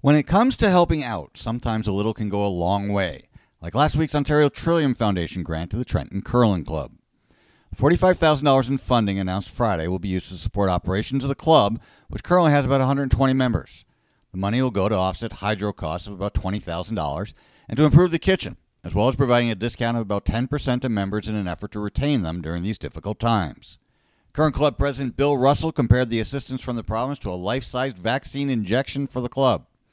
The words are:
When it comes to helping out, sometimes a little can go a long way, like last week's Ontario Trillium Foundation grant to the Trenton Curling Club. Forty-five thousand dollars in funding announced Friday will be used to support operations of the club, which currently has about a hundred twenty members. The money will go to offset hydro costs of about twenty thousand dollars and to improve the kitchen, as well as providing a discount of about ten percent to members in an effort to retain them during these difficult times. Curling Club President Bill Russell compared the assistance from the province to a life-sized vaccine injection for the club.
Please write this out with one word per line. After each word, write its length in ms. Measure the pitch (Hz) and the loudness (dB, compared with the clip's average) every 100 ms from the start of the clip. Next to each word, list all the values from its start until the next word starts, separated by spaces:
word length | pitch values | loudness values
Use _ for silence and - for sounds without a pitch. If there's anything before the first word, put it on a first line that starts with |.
When 140 | 139 147 | 6 4
it 100 | - | 4
comes 300 | 185 254 - | 2 2 2
to 120 | 214 | 4
helping 360 | 180 170 160 | 4 4 0
out, 320 | 127 98 69 - | -2 -6 -8 -10
sometimes 500 | 123 120 120 110 107 | -6 -4 -2 -2 -2
a 60 | |
little 200 | 98 107 | 0 -2
can 160 | 110 104 | -2 -4
go 160 | 101 | -2
a 40 | 101 | -2
long 400 | 90 87 101 101 | 0 0 0 0
way, 400 | 101 90 67 _ - _ _ | -2 -2 -6 _ -20 _ _
like 120 | 85 | -6
last 220 | 120 151 | 0 2
week's 220 | 151 156 147 | 2 -2 -2
Ontario 320 | 143 151 143 | 0 2 2
Trillium 480 | - 165 170 147 120 | 0 0 2 0 0
Foundation 480 | 110 92 82 92 | 0 0 -4 -6
grant 260 | 82 80 87 | -6 -6 -4
to 60 | - | -6
the 80 | |
Trenton 380 | - 80 69 101 | -2 -4 -2 -8
Curling 420 | - 123 117 92 | -2 2 4 2
Club. 260 | 71 78 64 - _ _ _ _ _ _ _ | -4 -8 -8 -14 _ _ _ _ _ _ _
Forty-five 460 | - 143 175 185 180 | 0 2 4 4 4
thousand 260 | 160 147 | 4 4
dollars 240 | 143 135 123 | 4 4 2
in 100 | 135 | -4
funding 420 | - 123 101 98 | 0 0 2 -2
announced 280 | 95 95 92 | -2 -4 -6
Friday 380 | - 113 90 82 | -2 -2 0 -2
will 140 | 92 | -4
be 80 | 95 | -2
used 200 | 92 - | -4 -4
to 40 | |
support 360 | 90 - 101 98 | -8 -6 -2 0
operations 520 | - - 95 - 135 | 0 0 -4 -2 -4
of 60 | 135 | -4
the 80 | 139 | -4
club, 440 | - 160 101 113 - _ - | 4 6 4 -2 -10 _ -12
which 160 | - | -12
currently 260 | - 180 165 | 2 4 6
has 160 | 143 131 | 4 2
about 140 | 139 | 2
a 60 | 131 | 2
hundred 260 | 139 135 | 0 0
twenty 200 | 120 135 | 2 4
members. 520 | 131 127 104 - - _ _ _ _ _ | 2 2 0 -4 -20 _ _ _ _ _
The 60 | 92 | -4
money 220 | 98 120 | -2 0
will 120 | 131 | 0
go 160 | 98 98 | 0 0
to 80 | 101 | 2
offset 380 | 92 92 113 | 0 -2 -10
hydro 380 | - 101 104 101 | -6 -4 -2 -4
costs 360 | - 80 85 104 | -4 -6 -6 -8
of 60 | |
about 200 | 95 101 | -8 -4
twenty 240 | - 95 101 | -2 -2 -4
thousand 380 | - 85 92 107 | -6 -8 -6 -4
dollars 360 | 76 73 104 - _ _ - | -4 -4 -8 -12 _ _ -6
and 80 | 110 | 2
to 60 | |
improve 260 | 151 151 180 | 8 8 6
the 80 | 160 | 2
kitchen, 380 | - 185 - - _ _ | 0 0 -2 -12 _ _
as 140 | - 95 | -6 0
well 100 | 120 | 0
as 80 | |
providing 380 | 120 131 120 120 | 2 2 4 2
a 20 | |
discount 420 | 101 117 - 117 117 | -2 -4 -2 -2 -2
of 60 | |
about 220 | 104 101 | -2 -2
ten 240 | - 113 131 | -2 -2 -4
percent 340 | 147 - 123 | -4 -2 -2
to 60 | 127 | -2
members 400 | 107 98 104 107 | -2 -2 -4 -4
in 80 | 107 | -4
an 100 | 92 | -4
effort 240 | 82 104 | -6 -10
to 80 | 107 | -8
retain 440 | 104 - 143 139 | -6 -2 0 0
them 200 | 85 87 | 0 -4
during 220 | 82 85 | -6 -4
these 120 | 95 107 | -4 -6
difficult 440 | 71 80 95 110 | -10 -8 -8 -2
times. 580 | 117 110 85 - - - _ _ _ _ _ | 0 2 0 -8 -20 -20 _ _ _ _ _
Curling 200 | - 151 | 0 0
Club 260 | 135 147 - | 2 0 0
President 380 | 143 131 131 - | -2 -2 -6 0
Bill 200 | 143 139 | 0 4
Russell 340 | 131 143 160 | 4 4 0
compared 400 | - 120 123 123 | 0 4 4 4
the 80 | 113 | -2
assistance 420 | 107 139 - 131 | -2 -6 -8 -8
from 140 | - | -6
the 80 | 120 | -6
province 380 | 101 113 131 143 | -4 -4 -4 -6
to 100 | 104 | -6
a 40 | 90 | -4
life-sized 600 | 90 127 117 127 135 95 | -2 -4 -4 -4 -4 -4
vaccine 520 | 101 131 - 139 139 | -4 -4 -4 -6 -2
injection 560 | 123 92 120 139 139 139 | -2 0 -2 -2 -6 -6
for 140 | 131 | -6
the 80 | 120 | -6
club. 380 | - 131 90 - _ _ | 0 2 2 -4 _ _